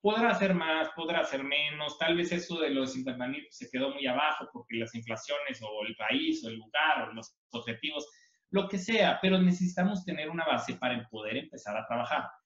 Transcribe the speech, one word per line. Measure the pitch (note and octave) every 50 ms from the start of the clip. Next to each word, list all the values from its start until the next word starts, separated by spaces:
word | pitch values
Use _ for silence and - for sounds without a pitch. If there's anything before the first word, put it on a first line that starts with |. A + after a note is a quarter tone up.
Podrá | - G3+ G#3+ A3+ A#3 A#3 G3
ser | F3+ G3 F#3+ F3+
más, | E3+ D#3+ D#3+ D#3 D#3+ D#3 D#3 -
podrá | E3 E3 D#3+ E3+ E3 D#3
ser | - C#3 C3+ C#3
menos, | C#3 C#3+ D3 D3 D3+ D3+ D3+ D3+ D3 -
tal | - E3 E3 E3+
vez | F3 E3+ -
eso | F3 - - - E3+ E3
de | D#3 C#3
los | C#3 C3+ C3 B2+ -
cincuenta | C3 B2+ C3 B2 B2 B2
mil | B2+ C#3 D3+ - -
se | - - B2+ -
quedó | - B2+ C3+ C#3
muy | C#3 C#3 C#3
abajo | B2+ B2 C#3 D3+ D#3 - - D3 - -
porque | A#2+ A#2 _ A#2
las | A2+ A2+ A2+ -
inflaciones | A#2 A2+ A2+ A2+ A2 - - C#3+ D3 D3 C#3 B2+ A2+
o | A2+ G#2+ G#2+ G#2+ G#2+
el | A2 G#2+
país | - G#2+ A2 B2 C#3+ D#3+ D#3+ D#3+ - A#2+
o | A2+
el | A2+
lugar | A2 A2 - - D3 D#3 D#3 D3+ C3 A2 G#2+
o | A2+
los | A2+ A2+ - _ _ _ _
objetivos, | - A2+ - A#2 A2 - - D3+ D3+ D3 D3+ - - - _ _ _ _ _ _
lo | - G3 G3 G3+
que | -
sea, | F#3 F#3 - A3+ G#3+ F#3+ D#3+ - -
pero | - F#3+ F#3+ F#3
necesitamos | F#3 F3+ F3 - F#3 F3 - - F3+ G3+ G#3 F3+ -
tener | F3+ D#3+ D3 D#3 D#3
una | D#3+ E3+ E3
base | D#3 C3 A#2 - - B2
para | - B2+ B2 B2 A#2 A2 -
poder | - A2 G#2+ G#2+ A2+
empezar | C3+ D#3 D#3 - A2 - G#2 G#2
a | A2+ A2
trabajar. | - A#2 A#2+ A#2 A#2 D3+ D3 G#2+ G#2 - - _